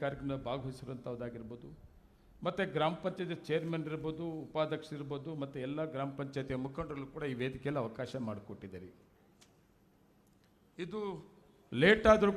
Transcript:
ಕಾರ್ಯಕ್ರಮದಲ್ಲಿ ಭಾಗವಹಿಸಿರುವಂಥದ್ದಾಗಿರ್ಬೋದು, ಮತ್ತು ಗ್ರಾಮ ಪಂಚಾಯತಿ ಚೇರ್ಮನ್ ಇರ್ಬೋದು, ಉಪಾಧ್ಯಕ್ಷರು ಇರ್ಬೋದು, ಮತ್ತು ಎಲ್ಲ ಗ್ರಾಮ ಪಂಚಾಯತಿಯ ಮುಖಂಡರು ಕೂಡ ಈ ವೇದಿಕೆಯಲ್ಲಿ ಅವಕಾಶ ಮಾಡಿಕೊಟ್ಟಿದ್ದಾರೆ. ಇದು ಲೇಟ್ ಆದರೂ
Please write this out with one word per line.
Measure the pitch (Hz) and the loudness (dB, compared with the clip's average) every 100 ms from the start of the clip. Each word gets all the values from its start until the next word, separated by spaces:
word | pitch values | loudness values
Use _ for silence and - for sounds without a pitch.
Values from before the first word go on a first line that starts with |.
ಕಾರ್ಯಕ್ರಮದಲ್ಲಿ | 139 135 139 135 117 | -2 -2 -2 -2 -2
ಭಾಗವಹಿಸಿರುವಂಥದ್ದಾಗಿರ್ಬೋದು, | 135 135 127 123 127 127 120 120 117 110 120 139 156 - - - - - - 170 | -2 -4 -8 -8 -8 -6 -6 -6 -6 -10 -12 -12 -16 -20 -20 -20 -20 -20 -4 -2
ಮತ್ತು | 185 185 143 | 0 0 4
ಗ್ರಾಮ | 151 170 | 2 2
ಪಂಚಾಯತಿ | 190 185 175 165 - | -2 -2 -2 -4 0
ಚೇರ್ಮನ್ | 160 160 165 151 | 2 2 -2 -2
ಇರ್ಬೋದು, | 156 156 160 170 160 139 | -2 -4 -4 -4 -6 -4
ಉಪಾಧ್ಯಕ್ಷರು | 160 156 156 - 147 | 0 2 0 -4 -8
ಇರ್ಬೋದು, | 139 143 135 156 | -6 -6 -6 -4
ಮತ್ತು | 139 139 131 | -4 -4 -4
ಎಲ್ಲ | 147 156 | -2 -2
ಗ್ರಾಮ | 135 139 139 | -2 -2 -2
ಪಂಚಾಯತಿಯ | 135 135 135 127 135 | -4 -4 -2 -2 -2
ಮುಖಂಡರು | 135 160 143 135 160 | -4 -4 -4 -6 -4
ಕೂಡ | 147 | -2
ಈ | 123 | 0
ವೇದಿಕೆಯಲ್ಲಿ | 131 131 139 147 113 | -2 -2 -2 0 -2
ಅವಕಾಶ | - 123 131 113 | -2 -4 -2 -4
ಮಾಡಿಕೊಟ್ಟಿದ್ದಾರೆ. | 101 - 101 98 92 90 - - - - - - _ _ _ _ _ - _ _ _ _ _ _ - | -4 -8 -12 -10 -12 -12 -16 -20 -20 -20 -20 -20 _ _ _ _ _ -20 _ _ _ _ _ _ -10
ಇದು | 180 214 202 165 - - - - - | -8 -4 -4 -6 -12 -20 -20 -20 -6
ಲೇಟ್ | 113 170 220 220 | 6 8 10 10
ಆದರೂ | 214 202 | 10 8